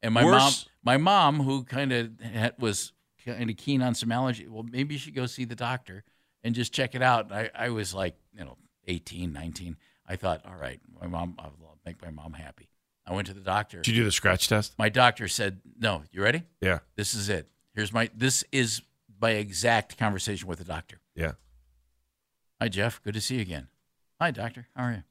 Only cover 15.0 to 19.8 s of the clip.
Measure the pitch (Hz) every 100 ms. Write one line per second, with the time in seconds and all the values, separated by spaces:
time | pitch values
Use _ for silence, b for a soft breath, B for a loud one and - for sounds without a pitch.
15 | 123 - 101 - 101 95 - - 113 87
16 | 76 87 101 147 170 _ 95 87 - -
17 | 104 110 101 92 80 _ _ - 104 113
18 | 113 110 131 127 - 139 120 110 - _
19 | _ 98 113 107 104 90 117 113